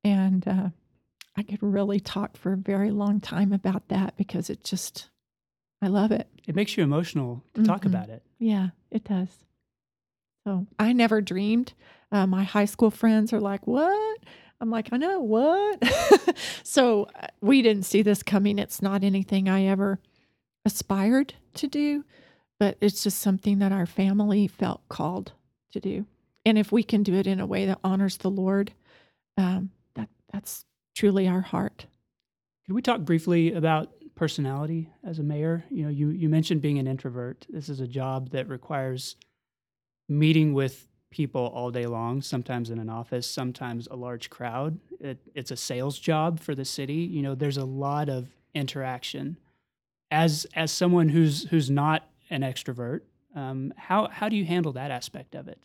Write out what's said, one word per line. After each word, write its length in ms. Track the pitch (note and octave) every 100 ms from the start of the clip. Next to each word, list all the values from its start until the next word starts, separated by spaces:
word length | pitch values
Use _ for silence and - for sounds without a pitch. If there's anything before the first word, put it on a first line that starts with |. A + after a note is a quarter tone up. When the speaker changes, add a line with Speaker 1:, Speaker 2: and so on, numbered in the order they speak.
Speaker 1:
And, 420 | G#3 G3 F#3+ F#3 G3
uh, 220 | F#3+ F#3+ - _ _ _ _ - -
I 60 |
could 200 | G#3 G3+
really 380 | G#3 G3 G3 G3+
talk 360 | - F#3+ G3+ -
for 160 | F3
a 40 | F#3+
very 340 | G3 G3 G#3
long 300 | G#3 G3+ G3+
time 320 | - - G3+
about 360 | G3 F#3+ F#3+ -
that 280 | F#3+ F#3 -
because 340 | G3 F3+ -
it 120 | -
just, 440 | - F#3+ - - - _ _ _ _ _ _ _
I 60 | G3
love 240 | G3+ G#3+
it. 160 | G#3+ - - -
Speaker 2:
It 80 |
makes 220 | E3 G3+ -
you 80 |
emotional 600 | D3+ D3 E3+ D#3 B2+ A#2+ _
to 80 | -
talk 180 | A3 F#3
Speaker 1:
Mm-hmm. 80 | G3
Speaker 2:
about 220 | F#3 C#3
it. 120 | A2 _ _
Speaker 1:
Yeah, 320 | A3+ G3+ F#3 - _
it 140 | A3
does. 240 | - F#3+ F#3 _ _ _ _ _ _ _ _ _ _ _
So 220 | G3+ F#3 G3+ -
I 140 | G#3+
never 280 | B3 A#3 A3
dreamed. 520 | F#3+ F#3 G#3 A#3 B3+ _ - - _
Uh, 140 | G#3 F#3+
my 160 | F#3
high 220 | F#3+ G#3
school 260 | G3+ - A3
friends 420 | - A3+ A3 A3
are 80 | A3
like, 260 | G3+ G3 -
"What?" 520 | B3 E4 G#4 G#4+ A4 - - - _
I'm 100 | A3+
like, 220 | A3+ G#3+
"I 40 | B3
know, 240 | E4 F#4+
what?" 640 | A#3 A3 C#4+ F#4 G#4 G4
<laughs> 540 | - D5+ D#5+ G#4+ - - - -
So, 460 | - - B3 G#3 G3+ -
uh, 60 | - _
we 220 | G3+ C4+
didn't 220 | A3+ G#3
see 180 | F#3 G3
this 200 | G#3 G3+
coming. 360 | - G3+ G3+ G3+
It's 240 | - -
not 220 | G3 G3
anything 440 | G3+ G3 F#3+ F#3+ F#3+
I 160 | F#3+
ever 360 | F#3+ G3 G3 G3 _ _ _ _ _ _
aspired 680 | G#3+ - - G3 G3+ C4 C#4+ - _
to 120 | - C#4
do, 380 | D4 D4 D4 - _ _ _ _ _
but 180 | G3+ -
it's 220 | G#3 G3
just 160 | G#3 -
something 380 | G#3 F#3+ G#3 G3+
that 120 | G3
our 140 | G3 E3+
family 600 | - G3 G3+ G#3 G3+ G3+
felt 400 | - F3+ - _
called 440 | - D#3+ F#3 - _ _ _ _
to 80 | G#3
do. 260 | F#3+ - G#3 _ _ _
And 140 | A3 A3
if 140 | G#3
we 100 | A3+
can 200 | G#3+ G#3+
do 120 | G3+
it 120 | F#3 F#3+
in 140 | F#3+
a 60 | G3
way 200 | F#3+ G3
that 140 | F#3+
honors 340 | F#3+ F#3+ G3 -
the 120 | F#3
Lord, 420 | G3 F#3 G3 G3+ _ _ _ _ _ _ -
um, 340 | F#3 F#3 F#3 _ _
that, 140 | - G#3+ _ _
that's 320 | G3+ - - _ _ _
truly 340 | - G#3 G3 F#3
our 120 | F3+
heart. 460 | F#3 F3+ G3+ - - _ _ _ _ _ _ _ -
Speaker 2:
Could 80 |
we 80 | G#3
talk 180 | B3+ A#3
briefly 520 | D3 E3 D#3+ E3+ E3
about 380 | E3 D#3+ D#3 - _ -
personality 760 | - D#3 - C#3 C3+ D3+ E3 D#3+ _
as 140 | G#3 D#3+
a 40 |
mayor? 420 | D3 D3 D#3+ E3+ -
You 140 | B3
know, 60 | D3+
you, 200 | C#3+ D3
you 180 | F3 D#3
mentioned 340 | D#3+ D#3 D#3+
being 160 | D3 C#3+
an 80 | C3
introvert. 600 | C3+ C3+ B2 B2 - -
This 200 | G3 C#3+
is 120 | C3+
a 60 | B2+
job 440 | C3 C3 C3 B2+
that 180 | C3+ A2+
requires 680 | B2+ - C#3+ C3 B2+ - - _ _ _ _ _ _ _ _ -
meeting 440 | D3 D#3 D#3+ D3+
with 340 | C#3 C3 C3+ _ _ _
people 360 | - C#3+ C3+ A#2+
all 240 | A#2+ B2
day 160 | B2 A#2+
long, 360 | A#2 A#2 C3
sometimes 480 | C3+ C3 A#2+ B2 A2+
in 80 | A2+
an 100 | A2
office, 380 | A2+ A#2+ B2 A#2+
sometimes 640 | - B2+ A#2+ B2 A#2 A#2
a 60 | B2+
large 340 | B2 A#2 -
crowd. 480 | - A#2+ A#2+ D3+ D#3+ _ F#4
It, 180 | C#3 B2+ -
it's 160 | D3 A#2+
a 60 | B2+
sales 420 | - B2 C3+ C3+
job 400 | - D#3 D#3+ E3
for 160 | -
the 100 | C3+
city. 300 | C3+ - C3+
You 280 | D#3 E3+ E3
know, 120 | C#3
there's 220 | C3+ D3 C#3
a 80 |
lot 440 | C3 C3+ C#3 D3 D3
of 200 | C3 B2 _ _
interaction. 840 | D3+ C3+ C#3 C3 B2 - C#3 C#3 E3+ _ _ _ _ _ _ _
As, 360 | D#3 E3 D3+ -
as 160 | D#3+ D#3+
someone 380 | - F3+ F3 D#3+
who's, 400 | D#3 D#3 D3 -
who's 220 | D#3+ C3
not 380 | C#3 D3 D#3 - _ _
an 120 | D3
extrovert, 580 | C3+ C3 - B2 A#2+ C#3+ _ _ _
um, 380 | F#3 C3+ C3+ C3+ -
how, 320 | - F#3+ G#3
how 200 | - G#3+
do 80 | G#3+
you 80 |
handle 280 | E3 F3 D#3
that 180 | B2+ C#3
aspect 440 | B2 - D3 C3+
of 140 | C#3 C3+
it? 100 | -